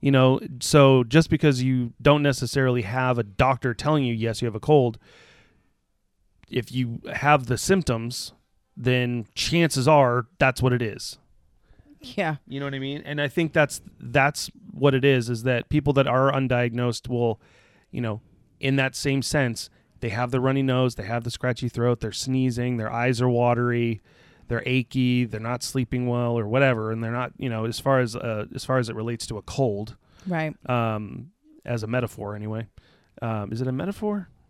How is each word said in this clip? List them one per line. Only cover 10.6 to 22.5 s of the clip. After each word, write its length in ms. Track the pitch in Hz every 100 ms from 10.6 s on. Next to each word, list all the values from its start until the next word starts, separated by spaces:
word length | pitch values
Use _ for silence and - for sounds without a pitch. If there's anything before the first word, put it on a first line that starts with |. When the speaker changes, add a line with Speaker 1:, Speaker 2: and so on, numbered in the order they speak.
Speaker 1:
what 100 | 127
it 80 | 123
is. 380 | 117 104 - - _ _ _ _ _ _ _ _
Speaker 2:
Yeah. 360 | - - 170 151 _
Speaker 1:
You 120 | 139
know 60 | 139
what 80 |
I 40 | 139
mean? 240 | 135 143
And 160 | 143 147
I 80 | 147
think 240 | - 165
that's, 300 | 165 147 - - _
that's 500 | 120 123 135 - - - -
what 240 | - 139
it 100 | 135
is, 240 | 139 135 117
is 140 | 120
that 260 | 120 123 -
people 240 | 147 143
that 120 | 139 135
are 260 | 123 135
undiagnosed 760 | 135 131 123 120 117 123 110 -
will, 340 | 123 120 107 _ _ _ _ _
you 100 | -
know, 220 | 120 107 _ _ _ _
in 180 | 135 139
that 200 | 131 -
same 240 | 143 139
sense, 480 | 131 156 131 113 - _ _ _
they 80 | 120
have 220 | 107 123
the 100 | 127
runny 220 | 131 135
nose, 320 | 135 127 127
they 100 | 117
have 200 | 101 117
the 60 | 117
scratchy 380 | - 127 123 123
throat, 320 | - 120 120
they're 100 | 113
sneezing, 680 | - - 131 131